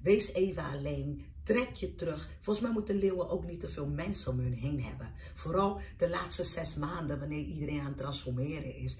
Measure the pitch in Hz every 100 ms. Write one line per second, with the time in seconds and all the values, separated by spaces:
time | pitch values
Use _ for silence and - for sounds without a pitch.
0 | 156 208 - 185 190 170 143 139 143 143
1 | 139 143 - - - 226 254 - 185 -
2 | 165 151 156 - - 208 233 220 208 202
3 | 190 180 175 170 170 170 - - 143 147
4 | 180 202 - 127 127 120 131 143 120 131
5 | - - - - 156 180 196 - - -
6 | 175 170 175 - 165 165 160 151 147 175
7 | 147 143 147 151 143 160 147 147 139 135
8 | 135 139 127 123 143 156 123 127 127